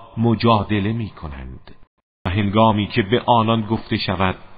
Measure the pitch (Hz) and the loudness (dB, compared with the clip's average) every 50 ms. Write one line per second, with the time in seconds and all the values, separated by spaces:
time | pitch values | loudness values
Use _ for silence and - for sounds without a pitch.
0 | - - - 113 113 117 110 107 - 117 113 104 95 98 107 104 98 107 113 117 | -20 -10 -4 0 2 2 2 2 4 4 2 2 2 0 -2 -2 0 -2 -2 -4
1 | 107 92 - - - 76 69 67 64 64 64 - - - - - - - _ _ | -6 -8 -10 -12 -14 -12 -12 -12 -12 -14 -14 -16 -18 -20 -20 -20 -20 -20 _ _
2 | _ _ _ _ - - 92 107 104 98 95 110 113 113 101 107 101 - - 120 | _ _ _ _ -6 -4 -2 0 0 2 4 4 4 4 4 2 0 -2 0 -2
3 | 104 98 120 117 - 123 120 113 110 113 113 113 107 101 113 107 - - 110 101 | 0 2 0 0 2 2 2 4 4 2 0 0 0 -2 -4 -4 -4 -2 -4 -4
4 | - 104 95 87 95 92 90 - - - - | -2 -2 -2 0 0 0 -2 -4 -10 -20 -20